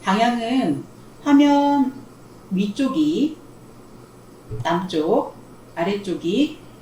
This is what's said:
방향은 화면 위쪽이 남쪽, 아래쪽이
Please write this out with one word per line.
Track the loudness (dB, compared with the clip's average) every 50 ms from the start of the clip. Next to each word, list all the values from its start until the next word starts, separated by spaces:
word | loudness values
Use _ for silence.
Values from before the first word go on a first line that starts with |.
| -4
방향은 | -2 0 2 2 2 0 -2 -2 -2 -2 0 0 0 -2 -4 -8 -12 -18 -20 -20 -20 -20 -8 0
화면 | 4 6 6 6 6 6 4 4 4 2 2 2 0 -2 -6 -14 -20 -20 -20 -20 -20 -20 -20 -10 -6
위쪽이 | -4 -2 -2 -2 -2 -2 -2 -2 0 0 0 0 2 0 0 -2 -2 -6 -18 -20 -20 -20 -20 -20 -20 -20 -20 -20 -20 -20 -20 -20 -20 -20 -20 -20 -20 -20 -16 -12 -10 -8 -4
남쪽, | -2 -2 -2 -2 -4 -4 -2 0 0 0 0 -2 -4 -8 -18 -20 -20 -20 -20 -20 -14 -8
아래쪽이 | -6 -4 -4 -4 -4 -6 -6 -8 -6 -4 -2 0 0 0 -2 -4 -8 -20 -20 -20 -6